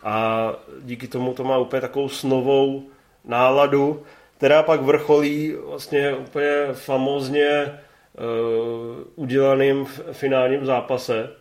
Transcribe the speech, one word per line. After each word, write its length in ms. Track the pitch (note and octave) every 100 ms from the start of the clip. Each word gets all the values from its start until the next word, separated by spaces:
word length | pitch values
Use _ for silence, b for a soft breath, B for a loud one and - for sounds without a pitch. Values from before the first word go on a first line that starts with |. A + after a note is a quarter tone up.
A 460 | G#2+ G#2+ A2+ A2+ A2+ - - C3+
díky 260 | C3 A#2+ B2
tomu 260 | B2+ B2+
to 100 | B2+
má 140 | C3 C3
úplně 240 | B2+ C3
takovou 280 | C3 C#3 C#3
snovou 720 | - C3+ C3 B2+ C#3 C#3 C3+ C3+ B B B -
náladu, 800 | A#2+ B2+ C3+ C#3+ C#3 C#3+ D3 B B B _
která 260 | C3+ D3+
pak 180 | D#3 D#3
vrcholí 720 | C3+ C#3 D3 D3 D3 D3 D3+ C3 D3
vlastně 500 | D3 - C#3+ C#3+ C3
úplně 340 | C3 D3+ D3 D3 C#3+
famózně, 760 | C3 - C3+ C3 C#3+ C3 D3 D3
eh, 220 | D3 C#3+ C#3+ B B B - A#2 A2+ A#2 A2+ A#2 A#2 A#2 A#2 - -
udělaným 680 | C3+ C3 C3+ C3+ C#3 C#3 C3+
f-, 160 | - -
finálním 540 | C#3 C#3 C3 B2+ C#3 C3+
zápase. 640 | B2+ - C3 - A2+ B2 -